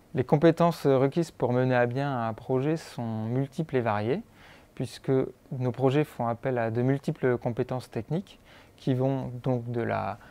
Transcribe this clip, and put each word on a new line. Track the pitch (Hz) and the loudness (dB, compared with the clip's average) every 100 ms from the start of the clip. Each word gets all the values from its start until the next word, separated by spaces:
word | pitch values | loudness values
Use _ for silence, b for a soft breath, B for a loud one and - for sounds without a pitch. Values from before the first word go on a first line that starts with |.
| _ - | _ -4
Les | |
compétences | 127 151 165 165 170 165 147 | 2 4 6 6 2 2 4
requises | 135 135 151 165 | 4 4 2 -4
pour | - 127 | -2 0
mener | 123 127 127 | 2 2 2
à | 120 | 2
bien | 123 143 131 113 | 0 -4 -2 -4
un | |
projet | 110 - 131 139 160 | -6 -2 0 0 -2
sont | - - 117 110 110 | -6 -10 -6 -4 -4
multiples | 123 139 - 160 131 | -2 -4 -4 -2 0
et | |
variées, | 113 104 107 160 - B B B B | 0 0 0 -2 -6 B B B B
puisque | - 131 - - 131 131 - - | -8 -8 -8 0 0 0 -6 -12
nos | 135 127 | -4 -4
projets | 120 131 139 151 | 2 2 2 0
font | - 120 | -2 -4
appel | 117 139 127 | -2 -2 -2
à | 113 | 0
de | 113 | 0
multiples | 127 139 - 151 131 120 | 2 0 -2 -2 0 0
compétences | 127 113 127 127 - | -2 -4 -4 -4 -6
techniques | - 107 156 202 - B B B - | -8 -6 -6 -6 -16 B B B -8
qui | - | -2
vont | 127 131 135 127 123 | 0 0 -2 -6 -6
donc | 123 127 120 | -2 -2 -2
de | 120 | -4
la | 110 107 101 101 B | -2 -2 -4 -8 B